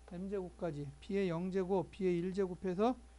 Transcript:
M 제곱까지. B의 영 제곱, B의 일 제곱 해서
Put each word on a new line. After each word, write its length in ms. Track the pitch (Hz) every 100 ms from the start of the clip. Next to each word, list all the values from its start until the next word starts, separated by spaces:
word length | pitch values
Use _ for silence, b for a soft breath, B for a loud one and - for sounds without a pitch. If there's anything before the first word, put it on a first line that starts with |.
| -
M 180 | 175 190
제곱까지. 580 | 196 180 - 170 143 143 -
B의 300 | - 196 190
영 200 | 165 185
제곱, 400 | 190 180 190 160
B의 280 | - 185 175
일 140 | 180
제곱 300 | 190 185 180 185
해서 320 | 180 233 254 B